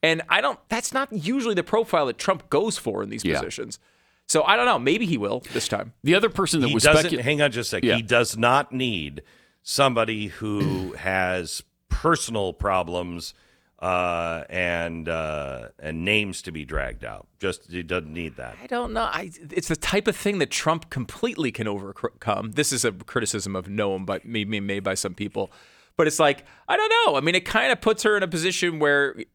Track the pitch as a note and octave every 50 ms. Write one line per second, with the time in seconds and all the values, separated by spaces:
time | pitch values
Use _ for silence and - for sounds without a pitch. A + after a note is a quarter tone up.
0 | - D#3+ E3 D#3+ E3 - D#3+ G3 A#3 C#4+ A#3 - _ _ G#3+ A3+ - - - C4
1 | C#4 C#4 A3 G3+ D3 F3 B3 C#4 A#3+ A#3+ G#3+ F3 E3 - - A3 A#3 - - E3+
2 | D3 B2+ A#2 - - - F#3 D3+ - _ - C#3+ G3+ A3+ - - - A#2+ G2+ G2
3 | G2+ G2+ G#2+ A2+ - F2+ D#2 C2+ - - - - A#2+ A2+ A2 - _ _ _ _
4 | _ _ _ _ _ - - D#3+ C#3+ D#3 G3 A#3 A#3+ B3 A#3 - A#2+ C3+ E3 A3
5 | A#3+ F3+ E3 A#2 G2+ G2+ G#2 B2 - - - A#2+ - - - G2+ G2+ A2+ - _
6 | - C3+ E3+ G3 G#3 A3+ - - F#3+ D#3+ - E3 C3 A#2+ - A2+ - D3 D#3 D#3
7 | D#3 F3 E3 - A#2+ C3 D3+ D3 D3 C#3+ A2+ A#2+ A2+ - - F#2+ G#2+ A#2 F#2 D2+
8 | A2+ G2+ A#2+ A#2+ A#2+ A2+ - A2 A#2 A#2+ B2+ C#3 C#3 - - B2+ B2+ B2 A2 F2
9 | D2+ C#2+ C#2+ D2+ - _ _ _ _ _ _ _ _ - - - C#3 C3+ B2 A2+
10 | A2+ A2 A2+ G#2+ G#2 G2+ - - A2 G#2+ G#2 G#2 G2+ D#3 F#2+ F#2 F#2 F2+ - -
11 | - F#2+ F#2+ F#2+ F#2 F2+ F#2 F#2 F2 D#2+ - - - _ _ _ _ _ - -
12 | - D#3+ E3 D3+ - - A#2 G#2+ G2 F#2 E2 _ - G#2 F#2+ F#2 F2+ E2+ F2 F2+
13 | F2 F2+ E2+ E2+ E2 - - _ _ _ _ _ _ _ _ _ - F#2 F#2 F2+
14 | F2+ F2 F2 E2+ E2+ E2+ E2 E2 D2 - - F#2 F2+ F2 F2 E2+ E2+ E2+ E2+ E2
15 | D#2+ E2 E2 D#2+ D#2+ D#2 D2+ D2+ C#2+ C#2 C2+ B1+ A#1 A1 - _ - D#2 E2 E2
16 | E2+ F#2+ G#2+ G#2+ G#2+ G2 F2+ - - F#2 D#2+ D#2 D2 C2+ D#2 D2 C2+ B1+ A#1 -
17 | - A1+ G#1 G1+ - _ _ _ - F#2+ F2+ - _ - E2+ F2+ F2 D#2 F2+ F2+
18 | D#2+ D2+ D#2 E2+ E2+ D#2 C2+ - B1+ A#1+ A1 - A#2+ - - A#3+ B3 A#3+ A3 A3
19 | A3+ - - D#3+ - F#3 E3 - E3+ C#3+ E3+ F3+ - - E3 D#3 - - - G3+
20 | G#3 A3+ G3+ - - G3+ G#3 F#3+ D3 - - - - D#3 E3 E3 - - - C3+
21 | A#2+ - - - - B3 G#3+ D3 D#3+ B2 - - A2 G#2+ G2+ G2+ G2 G2 G2 -
22 | - A#2+ _ _ - - G#2 G2+ G2+ A2 G#2 C#3 D3 - C#3 B2 A#2+ A#2 G2 F2+
23 | - - - C3 A2+ - - G#2+ F#2+ G2 G2 F#2+ F2+ F#2+ G2+ G#2+ G#2 G2+ F#2+ F#2
24 | F#2+ F2+ G2 F2+ - - A#2 A2+ G#2 G2+ A2 G#2 G2+ G2 G2 G2+ G2 G2 F#2+ F#2+
25 | - G2 F2+ - G2+ G2+ _ G#2 G2 - - - - - _ _ _ _ _ -
26 | E3 D3+ D3 - D#3+ D3 C#3 - - - - - _ - - - G#4+ A4 A4 A#4
27 | A#4 - D3+ C3+ C#3 D#3+ F3 F#3 F3+ - - A3+ A#3+ C4+ B3 - - A3 A3 G#3+
28 | - G#3 G#3+ G3+ F#3+ F3 D#3+ E3 D#3+ F3+ F3+ - - F3 E3 D#3 D3+ D3 C#3+ C#3+
29 | C#3+ C3+ - - - _ _